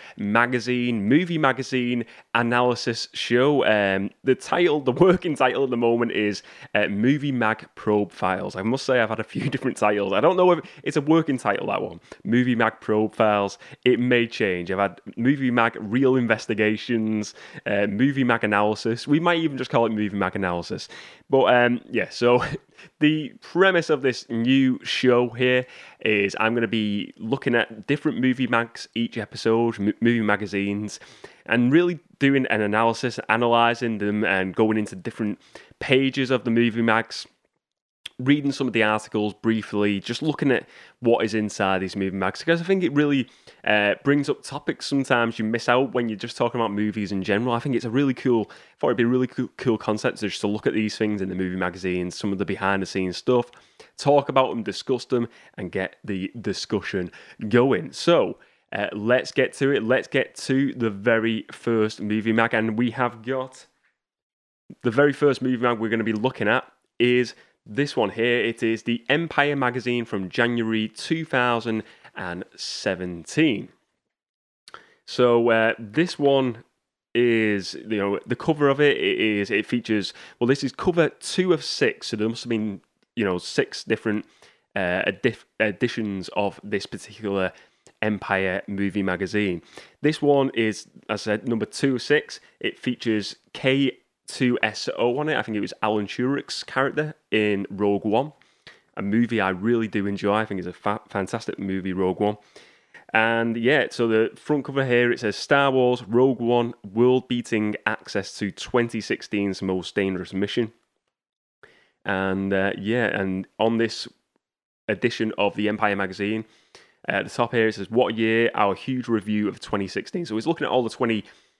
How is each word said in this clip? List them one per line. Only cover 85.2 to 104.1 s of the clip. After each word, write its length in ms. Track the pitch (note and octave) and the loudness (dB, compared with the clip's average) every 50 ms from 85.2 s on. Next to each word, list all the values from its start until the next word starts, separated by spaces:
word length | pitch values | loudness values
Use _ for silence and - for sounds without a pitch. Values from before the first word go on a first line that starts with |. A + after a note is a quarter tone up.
| - A#2+ A2 - _ _ _ - | -2 -2 -2 -4 _ _ _ -2
editions 720 | G#2+ G#2+ F#2+ - B2+ A#2+ - A#2+ A2 G#2 G2 F#2+ F2+ - - | -2 -2 0 -2 -2 -2 -2 -4 -6 -4 -6 -6 -8 -6 -4
of 240 | - G2+ G2 F2 - - | -4 -4 -4 -4 -8 -8
this 220 | G#2 G#2 G2 - | -6 -6 -6 -6
particular 640 | - - G2 - - G2+ - A2 G2+ G2 G2 F#2 F2+ - - - _ _ _ _ _ _ _ | -8 -10 -14 -14 -18 -14 -10 -6 -4 -2 -2 -2 -2 -4 -8 -18 _ _ _ _ _ _ _
Empire 600 | - G#2+ G#2 F#2+ - - G2+ F#2+ F#2+ F#2 F#2 G2 - - | -4 -2 -2 -4 -2 -2 -2 0 0 0 -2 -4 -6 -6
movie 340 | G2+ G2 G2+ G2 F2 G#2 | -4 -4 -2 -2 -2 -2
magazine. 640 | G2 F#2+ F#2 F2 G2 F2 G#2+ G#2 G#2 G2 F2 E2 - _ - - - - _ _ | -2 -2 -2 -2 -4 -2 -2 0 0 0 -2 -4 -8 _ -20 -20 -20 -20 _ _
This 200 | - D3 D#3 - | -2 0 0 2
one 300 | D3+ C#3+ C#3+ C#3 C3+ C3+ - | 2 4 4 4 2 2 0
is, 340 | A2+ A2+ A2 G2+ - - - _ - - - | 0 -2 -2 -2 -4 -10 -18 _ -18 -8 -6
as 120 | G#2+ G2+ | -6 -4
I 20 | - | -2
said, 240 | A2+ G#2 G#2 - A#2+ | -2 -4 -2 -2 -2
number 180 | A#2 A2 G#2+ | -2 -2 -2
two 300 | - - - - C#3 C3 | -4 -4 -2 0 0 0
of 60 | A#2+ - | -2 0
six. 360 | - D3 D3+ - - - - - _ _ _ | 0 0 0 0 -4 -10 -20 -20 _ _ _
It 180 | - - - - | -8 -8 -8 -6
features 600 | - B2+ B2 - - A#2 A2 G#2+ G2+ - - - _ _ - | -6 -6 -6 -4 -2 -2 0 0 -2 -6 -10 -16 _ _ -12
K 440 | - - C3+ C3 C#3 C#3 C3 - - _ _ _ _ _ - | -2 0 2 2 2 2 0 -2 -6 _ _ _ _ _ -16
two 300 | - - C3+ B2 A#2+ - - | -4 0 0 0 2 2 0
S 260 | A2 G2+ - - - - - | -2 -2 -4 -8 -6 -2 0
O 200 | A2+ B2 A#2+ C#3 | 0 0 0 -2
on 100 | D3+ D#3 | -2 -2
it. 80 | D3 A#2+ | -2 -2
I 60 | - | -4
think 120 | - A2 | -4 -4
it 60 | G#2 | -4
was 120 | G2+ G2+ - - - | -6 -6 -6 -4 -2
Alan 240 | G#2+ G#2+ G#2+ G#2 G2 | -2 0 -2 -2 -4
Turyk's 560 | - - B2 C3 C#3 C3+ - - - - - | -4 -4 -2 -2 -2 -4 -6 -8 -10 -12 -12
character 500 | - - C3 C3+ C#3 - C#3+ D#3 D3+ - - _ _ | -6 -4 -2 -2 -2 -2 -4 -6 -6 -8 -14 _ _
in 360 | - A2 G#2+ G#2 G#2 G2 G2 - | 0 0 2 2 0 0 -2 -6
Rogue 360 | - F#2+ G#2 G2+ G2+ G2 - | -4 -2 0 0 0 0 0
One, 280 | A2 G2+ A#2 C#3 D#3 - _ _ _ _ _ _ - - _ _ _ _ - | 0 0 0 0 -2 -8 _ _ _ _ _ _ -20 -20 _ _ _ _ -8
a 40 | |
movie 380 | G2 G2+ G#2 A#2 A#2+ A2 A#2 G#2+ | -4 0 0 2 2 2 0 0
I 100 | G2 F#2+ | 0 0
really 380 | F#2+ F2+ G2 A#2 A#2+ A#2 A2+ G#2 | -2 -2 0 0 0 0 0 -2
do 200 | F#2 G#2+ G2 G2+ | -2 -4 -2 -4
enjoy. 280 | G2+ F#2+ - G2+ G2+ | -4 -2 -2 0 0
I 100 | A2 A2 | 0 -2
think 140 | - G2+ F#2 | -4 -6 -8
it's 80 | F2+ F2+ | -8 -8
a 60 | F2+ | -12
fa-, 280 | - - G#2 G#2 A2 - _ | -6 -4 -4 -4 -4 -6 _
fantastic 500 | - G2+ F#2+ - - A2+ - - - - | -6 -6 -4 -4 -6 -6 -6 -8 -8 -6
movie, 360 | G2 G2 F#2+ F#2+ F2+ F#2+ F2+ | -6 -4 -4 -4 -4 -4 -2
Rogue 260 | F#2 F#2+ F#2 F2+ - | 0 0 0 0 2
One. 180 | G#2 G#2 G#2+ - _ _ _ - - - _ _ _ _ - - - - - | 0 0 0 -2 _ _ _ -20 -20 -20 _ _ _ _ -20 -20 -8 -2 2
And 420 | A2 A2+ A2+ A#2 A#2 A#2 A#2 A2+ | 2 2 4 2 2 0 0 -2
yeah, 320 | A#2 A#2 B2 D3+ C#3+ A#2 - | 0 2 2 4 2 2 0
so 160 | - - A#2+ | -2 -2 0
the 240 | A2+ | 2